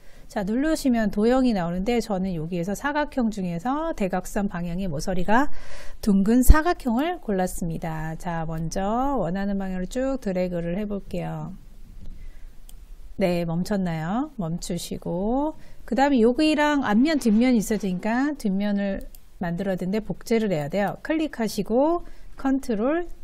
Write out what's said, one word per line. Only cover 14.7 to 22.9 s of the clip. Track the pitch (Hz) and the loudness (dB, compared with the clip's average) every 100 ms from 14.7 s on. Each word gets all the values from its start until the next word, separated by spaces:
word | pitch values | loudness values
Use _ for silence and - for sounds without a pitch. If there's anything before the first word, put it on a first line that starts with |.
| 175 - - 170 170 165 180 202 - - - - | -6 -6 -8 -6 -4 -2 -2 -2 -6 -12 -12 0
그 | |
다음에 | 240 285 262 | 4 6 6
여기랑 | 226 247 311 302 294 285 | 6 6 4 4 4 2
앞면, | 214 208 302 302 | 4 4 6 4
뒷면이 | 233 214 254 233 | 4 4 6 4
있어야 | 185 208 | 2 0
되니까 | 196 180 208 240 294 285 | -2 -2 0 0 0 -2
뒷면을 | 202 196 208 202 202 196 - - - - | -2 0 0 0 -2 -4 -8 -14 -16 -8
만들어야 | 175 175 196 180 | -4 -2 -2 -2
되는데 | 180 214 | -2 -2
복제를 | 214 - - 226 214 | -4 -6 0 0 2
해야 | 156 147 | 0 -2
돼요. | 190 190 - | -2 -2 -4
클릭하시고 | - 320 311 - 220 - 185 240 302 349 - - - - | -4 -2 -2 -2 -4 -4 0 2 2 0 -4 -12 -12 -4
컨트롤 | 269 269 262 202 254 | -2 0 -2 -2 0